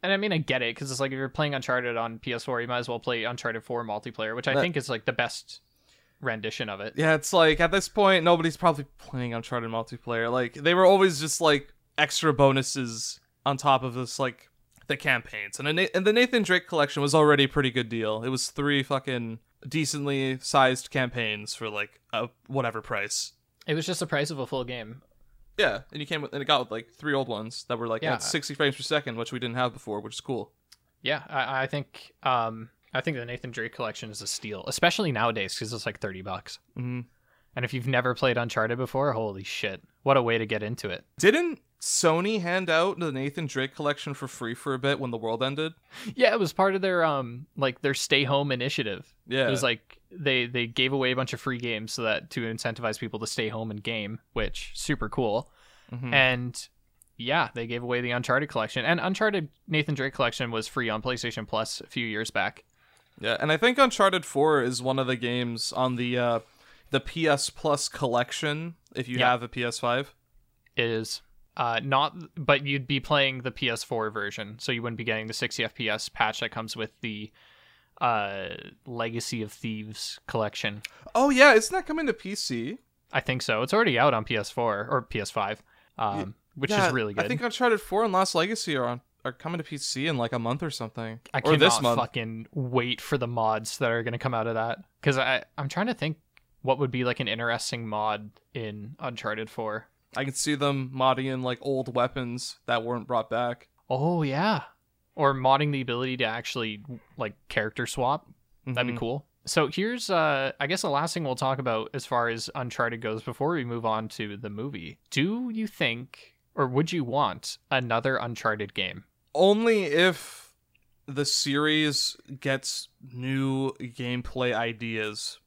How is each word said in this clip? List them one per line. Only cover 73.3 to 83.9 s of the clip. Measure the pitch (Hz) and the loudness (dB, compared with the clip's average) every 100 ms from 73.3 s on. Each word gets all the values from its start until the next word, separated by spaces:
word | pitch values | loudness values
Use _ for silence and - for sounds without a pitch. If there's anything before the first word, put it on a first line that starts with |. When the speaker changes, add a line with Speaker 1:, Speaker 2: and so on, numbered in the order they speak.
| 131 | 0
Speaker 1:
the | 127 | -8
P | - 127 | -2 -2
S | 113 | -2
four | - 120 110 | -2 -2 -2
version, | 107 101 101 104 110 | -4 -6 -6 -12 -10
so | - | -4
you | 120 | -4
wouldn't | 117 113 | -4 -6
be | |
getting | 117 110 110 | -4 -4 -4
the | |
sixty | 110 123 - | -4 -4 -2
F | 110 | -4
P | - 113 | -2 -2
S | 107 - | -2 -4
patch | - 110 107 | 0 0 0
that | 117 | -6
comes | - 113 - | -6 -8 -6
with | 110 _ | -8 _
the, | 117 104 107 _ _ _ _ _ _ - | -10 -8 -12 _ _ _ _ _ _ -2
uh, | 127 113 101 98 95 - - - - | 0 0 -2 -6 -8 -10 -14 -18 -14
Legacy | 120 117 117 - 120 | -6 -4 -4 -6 -6
of | 107 | -6
Thieves | - 117 110 107 107 - - - | -8 -8 -8 -10 -10 -10 -12 -6
collection. | 117 107 - 107 104 - - - 226 | -2 -2 -2 -6 -6 -14 -18 -4 2
Speaker 2:
Oh, | 277 | 4
yeah, | 262 285 | 8 10
isn't | 226 220 | 10 6
that | 370 359 | -2 -2
coming | 311 302 | -2 -2
to | |
P | - 190 202 | -4 -6 -6
C? | - 120 120 220 _ _ _ | -4 -4 -4 -8 _ _ _
Speaker 1:
I | - | -4
think | - 127 | -2 -4
so. | - 110 | 0 0
It's | 131 | 2
already | 208 226 | 2 4